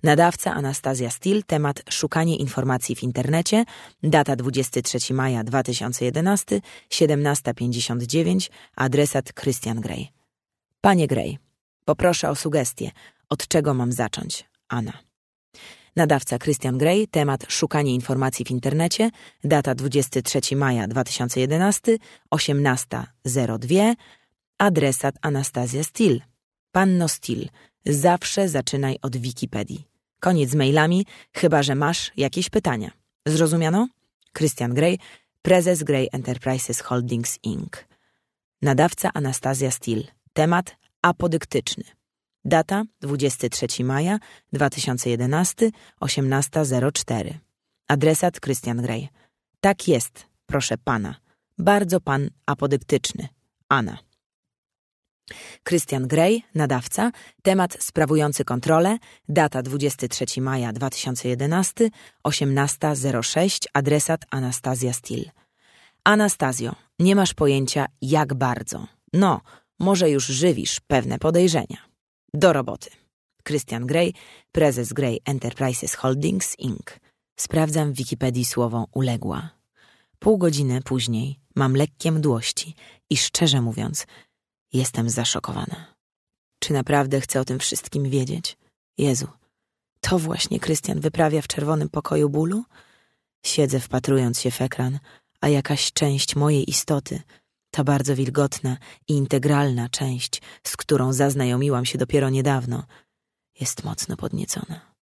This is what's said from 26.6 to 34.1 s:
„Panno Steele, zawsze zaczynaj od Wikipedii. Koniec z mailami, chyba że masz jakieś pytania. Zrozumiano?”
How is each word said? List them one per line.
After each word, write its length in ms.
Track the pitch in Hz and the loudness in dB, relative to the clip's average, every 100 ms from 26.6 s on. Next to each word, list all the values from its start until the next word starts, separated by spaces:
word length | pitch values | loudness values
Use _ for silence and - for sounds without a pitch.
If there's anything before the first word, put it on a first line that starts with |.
| _ | _
„Panno 360 | 180 190 180 165 | 2 4 4 2
Steele, 380 | - - 113 - _ _ _ - | -2 -4 -6 -6 _ _ _ -2
zawsze 640 | 143 160 175 - - 196 | 2 4 2 0 -2 0
zaczynaj 480 | 151 127 139 135 131 | 0 -2 -2 -2 -2
od 160 | 135 127 | -4 -4
Wikipedii. 680 | 120 123 123 107 104 - 151 _ _ _ | -6 -6 -6 -6 -6 -8 -14 _ _ _
Koniec 300 | - 175 135 | 0 2 2
z 60 | 147 | 2
mailami, 500 | 135 156 156 180 196 - - | 4 4 4 2 0 -8 -16
chyba 300 | - 170 151 | 0 4 4
że 120 | 139 139 | 2 0
masz 360 | 147 170 - - | 0 0 -4 -2
jakieś 320 | 139 - 185 | -2 -2 -2
pytania. 420 | 214 - 120 107 - _ _ - | 0 0 -2 -6 -12 _ _ -2
Zrozumiano?” 600 | 156 160 165 160 180 247 _ _ | 2 2 2 2 2 0 _ _